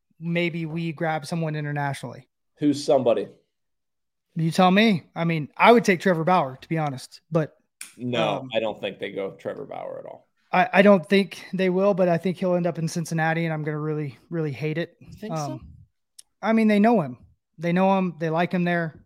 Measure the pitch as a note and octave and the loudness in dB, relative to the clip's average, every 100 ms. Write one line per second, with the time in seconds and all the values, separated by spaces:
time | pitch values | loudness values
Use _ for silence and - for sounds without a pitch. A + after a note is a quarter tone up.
0 | _ - E3 E3+ F3 E3+ D#3+ E3 E3 D#3+ | _ -12 -6 -2 -2 -4 -6 -6 -6 -4
1 | E3 D#3 D3 E3+ D#3+ D3+ D3 D3 C#3+ C#3 | -4 -4 -4 -4 -4 -4 -4 -4 -4 -4
2 | B2+ A#2+ - _ _ - D3 C#3 - C#3 | -10 -14 -20 _ _ -4 0 0 2 2
3 | A#2+ G#2 F#2 - _ _ _ _ _ _ | 4 2 -2 -10 _ _ _ _ _ _
4 | _ _ _ E3+ D#3+ D#3+ F#3 F#3+ A3+ E3+ | _ _ _ -4 -2 4 4 6 4 2
5 | - - E3+ E3 C#3+ - F#3 A#3 - F3 | -4 -4 -2 -2 -4 4 6 8 6 2
6 | G3 E3 D#3+ F#3 C3+ C3 - D#3+ D3+ C3+ | 2 2 2 2 0 -6 -6 -4 -2 -6
7 | - - - D#3+ D#3 _ _ - - - | -12 -20 -4 -2 -2 _ _ -20 -20 -10
8 | B2 A#2+ A2 G2+ C3 A2+ A2 G2 G#2 - | -4 0 0 -2 -4 -4 -4 -4 -8 -8
9 | G2+ G2 G2 - - G2 G#2 F2+ F#2 - | -10 -6 -8 -8 -10 -10 -12 -12 -12 -12
10 | - - _ _ _ F3+ F3+ F3+ G3+ G3 | -14 -18 _ _ _ 0 2 6 6 6
11 | D3+ G3 G3 - - F#3 F#3+ F3+ G3+ F#3 | 4 2 0 -6 -10 -2 0 2 2 2
12 | F3+ E3 F#3+ E3+ F#3 F3+ F3 E3 D#3+ F3+ | 2 2 -2 -2 0 0 -2 -4 -4 -4
13 | D#3+ E3 D#3+ D#3+ E3 D#3 D3+ D3+ D3+ D3+ | -4 -2 0 0 -2 -4 -4 -4 -4 -4
14 | D3 A#2 - E3+ D#3 A#2+ D#3 D#3 E3 _ | -6 -10 -10 -6 -4 -4 -4 -4 -6 _
15 | - - G#3+ D#3+ C#3+ - - - - _ | -20 -14 -10 -6 -6 -8 -14 -20 -20 _
16 | _ _ - _ G3+ A3+ G#3+ G#3 G#3+ A3+ | _ _ -20 _ 0 2 4 4 4 4
17 | C#3 B2 - _ _ - E3+ F3 F#3+ G3 | 0 -6 -20 _ _ -8 -2 2 2 2
18 | F#3 D3 E3 D#3+ F3 F#3 F3 F3 E3 - | 0 -4 -2 -2 0 0 0 0 -2 -8